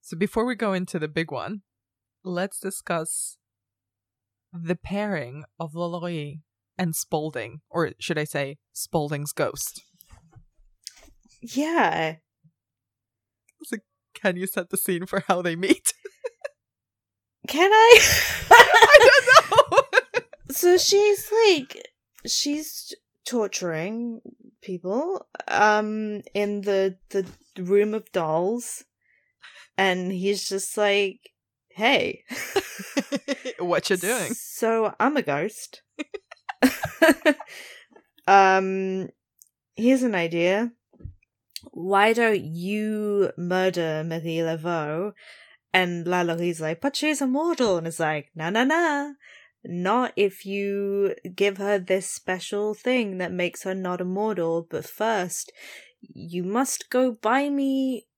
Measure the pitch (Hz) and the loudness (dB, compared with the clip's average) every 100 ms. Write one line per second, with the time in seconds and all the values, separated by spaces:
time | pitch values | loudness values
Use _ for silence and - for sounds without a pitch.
0 | - 165 196 - 240 233 220 185 180 180 | -14 -4 -2 -2 -2 -2 -2 -2 -4 -6
1 | 156 151 160 131 90 208 _ _ _ _ | -6 -6 -6 -6 -8 -12 _ _ _ _
2 | _ _ 190 175 196 - 190 - - 170 | _ _ -10 -6 -6 -8 -10 -10 -6 -6
3 | 165 - - - _ _ _ _ _ _ | -4 -8 -10 -14 _ _ _ _ _ _
4 | _ _ _ _ _ 175 165 170 - 202 | _ _ _ _ _ -14 -6 -6 -4 -6
5 | 208 180 123 139 156 _ 165 160 175 175 | -4 -4 -6 -14 -20 _ -12 -6 -6 -6
6 | 175 165 147 156 _ _ _ - 180 160 | -6 -8 -10 -14 _ _ _ -6 -4 -4
7 | - 160 156 131 101 151 _ 170 156 - | -4 -4 -4 -6 -10 -12 _ -4 -4 -4
8 | - 151 151 147 139 143 _ - - 170 | -6 -4 -4 -6 -8 -10 _ -14 -6 -4
9 | 147 147 147 - 143 - - - _ _ | -2 -6 -8 -4 -4 -4 -10 -12 _ _
10 | _ - _ - _ _ _ _ - - | _ -20 _ -20 _ _ _ _ -20 -20
11 | - _ _ _ 233 262 302 339 190 165 | -20 _ _ _ -10 -4 -2 0 0 0
12 | 160 160 _ _ _ _ _ _ _ _ | -4 -6 _ _ _ _ _ _ _ _
13 | _ _ _ _ _ _ - 220 _ _ | _ _ _ _ _ _ -12 -12 _ _
14 | _ - 202 180 190 - 175 190 - 175 | _ -4 -4 -2 -4 -6 -6 -6 -4 -4
15 | 185 190 - 180 175 165 190 - - - | -2 -6 -2 -2 -2 -4 0 0 0 -8
16 | 403 _ 466 _ 554 _ _ _ _ _ | -18 _ -16 _ -18 _ _ _ _ _
17 | _ _ _ _ - 285 381 440 453 466 | _ _ _ _ -8 0 4 8 10 10
18 | - - - - - 453 - 453 453 571 | 10 2 -2 -6 8 10 10 8 10 12
19 | 508 554 480 622 - 440 - 415 - - | 12 8 8 6 8 4 6 4 4 0
20 | - 466 - - - 277 349 359 - 392 | 0 -8 -8 -20 -10 0 4 4 4 4
21 | 415 403 - 427 453 330 262 - - _ | 4 2 0 4 6 4 0 -16 -20 _
22 | _ _ - - 285 294 302 - - - | _ _ -6 -4 -2 -4 -8 -14 -14 -18
23 | _ _ - 247 208 - 180 160 175 226 | _ _ -6 -2 -2 -4 -6 -4 -6 -6
24 | 240 226 - - - _ - 180 180 214 | -8 -10 -16 -20 -20 _ -12 -10 -4 -4
25 | 330 392 - - - - 214 214 214 214 | -4 -6 -10 -14 -4 2 4 2 -2 -6
26 | 214 208 - 202 208 202 196 196 190 185 | -6 -8 -8 -4 -4 -4 -2 0 0 -4
27 | _ 196 185 - _ - 180 202 214 214 | _ -6 -6 -12 _ -12 0 2 2 -2
28 | 208 190 160 160 180 240 - - - _ | -4 -4 0 0 0 -4 -8 -14 -16 _
29 | _ _ _ _ - - - - 190 180 | _ _ _ _ -20 -20 -14 -2 0 0
30 | 180 185 196 202 - 196 - - 208 202 | -4 -4 -2 -2 -4 -6 -6 -2 0 2
31 | 196 - - _ _ _ _ - 226 254 | -2 -6 -20 _ _ _ _ -2 0 2
32 | - - _ 254 - 392 - - 190 - | -2 -6 _ -12 -4 -4 -4 -14 -6 -6
33 | - 277 - 269 262 - 175 175 - 185 | -4 -8 -6 -8 -8 -6 0 0 0 -2
34 | 175 240 151 - - - 226 226 214 - | 0 -2 -4 -6 -10 -4 0 0 -2 0
35 | 247 294 185 143 180 - - - _ - | 0 0 -2 -2 -4 -8 -18 -20 _ -14
36 | - 403 _ - - - 262 - - - | -12 -14 _ -20 -16 0 0 2 -8 2
37 | 320 - 320 277 - - - - _ - | 4 4 2 0 -6 -20 -20 -20 _ -20
38 | _ _ - 196 190 190 190 190 190 190 | _ _ 4 6 8 4 0 -4 -4 -4
39 | 185 _ _ _ - _ _ - 233 269 | -8 _ _ _ -20 _ _ -2 2 2
40 | 247 196 165 170 175 196 233 _ _ _ | 2 0 -2 0 2 2 -2 _ _ _
41 | - - _ _ _ - - - 180 196 | -18 -18 _ _ _ -20 -16 -10 0 4
42 | 214 226 233 208 - 165 180 214 214 214 | 4 4 2 0 -2 -8 -6 -4 -4 -4
43 | 208 202 185 - 175 185 185 175 165 156 | -2 0 0 -2 -2 0 0 0 -4 -4
44 | 165 165 165 165 165 160 165 170 151 156 | -4 -6 -4 -2 -2 -4 -4 -4 -4 -4
45 | 208 - - - - _ _ 185 180 175 | -6 -10 -20 -20 -20 _ _ -2 0 -4
46 | 170 180 175 165 175 160 156 165 285 - | -2 -2 -2 -2 -4 -4 -6 -4 -6 -2
47 | 302 294 269 262 339 330 233 175 165 160 | -2 -2 -2 -2 -2 0 0 0 -2 -4
48 | 160 151 - 165 160 214 262 320 339 285 | -4 -4 -8 -8 -4 0 2 2 0 -2
49 | 285 277 - - - _ - 175 180 233 | -6 -12 -20 -20 -20 _ -12 -4 0 0
50 | 254 - 202 - 196 202 202 202 202 196 | 0 0 -2 -2 -8 -6 -4 -4 -4 -2
51 | 196 - - 180 202 196 196 202 180 190 | -2 -4 -12 -2 -2 0 -2 -2 0 -2
52 | 185 - - 185 - 202 208 214 247 254 | -2 -10 -8 -8 -6 -4 -4 -4 -2 -2
53 | 214 185 180 180 175 - 196 190 185 180 | -2 -4 -6 -4 -4 -4 -8 -6 -4 -4
54 | 180 185 214 190 165 165 165 156 147 - | -4 -2 -2 -2 -2 -2 -4 -10 -10 -4
55 | 220 214 175 - - - - - - _ | -2 -2 -4 -8 -12 -18 -20 -20 -20 _
56 | - - 165 170 180 220 262 - - 247 | -20 -18 -8 -6 -2 -2 -2 -4 -4 0
57 | 254 220 214 254 294 277 277 269 262 240 | 0 0 -2 0 0 -2 -2 -2 -2 -4
58 | _ | _